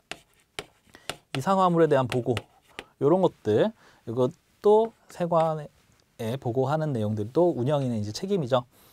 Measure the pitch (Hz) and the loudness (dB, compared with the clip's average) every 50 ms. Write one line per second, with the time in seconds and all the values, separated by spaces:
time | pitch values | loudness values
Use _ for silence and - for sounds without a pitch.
0 | _ - - - _ _ _ _ _ _ _ - - - _ _ _ _ _ - | _ -18 -18 -18 _ _ _ _ _ _ _ -18 -18 -18 _ _ _ _ _ -20
1 | _ - - - _ _ - 135 131 190 196 190 185 180 175 165 165 151 151 135 | _ -16 -16 -16 _ _ -6 -4 0 0 2 2 2 2 4 4 4 4 4 2
2 | 131 117 - 127 123 135 120 113 - _ _ _ _ _ _ - - _ _ - | 2 0 -2 -4 -2 -2 -4 -4 -4 _ _ _ _ _ _ -20 -20 _ _ 0
3 | 135 139 170 190 185 160 - _ - 104 104 120 170 220 220 _ _ - _ _ | 2 2 2 4 2 0 -2 _ -2 0 2 2 2 0 -2 _ _ -20 _ _
4 | - - 113 123 127 131 165 _ _ _ _ _ - 208 214 214 226 226 - _ | -14 -10 -2 -2 -2 -2 -2 _ _ _ _ _ 2 4 4 4 4 0 -4 _
5 | _ _ - - 180 170 170 165 160 160 156 156 147 - _ _ _ _ _ _ | _ _ -8 -6 -4 0 2 2 2 2 -2 -6 -8 -14 _ _ _ _ _ _
6 | _ _ _ - 120 110 123 131 - 123 113 131 131 127 147 160 156 156 139 113 | _ _ _ -8 -6 -6 -6 -6 -6 -4 -2 -2 -2 0 -2 -2 -2 -2 -2 -2
7 | 107 104 107 107 104 110 - 160 175 175 156 127 120 135 151 143 135 127 120 107 | -2 -2 -2 -4 -6 -4 0 2 2 2 2 -2 -2 -2 -2 -2 -2 -2 -4 -4
8 | 104 104 104 - - 190 202 190 147 113 131 123 127 _ _ _ _ _ | -6 -6 -8 -10 -6 -4 -4 -4 -2 0 -2 -2 -2 _ _ _ _ _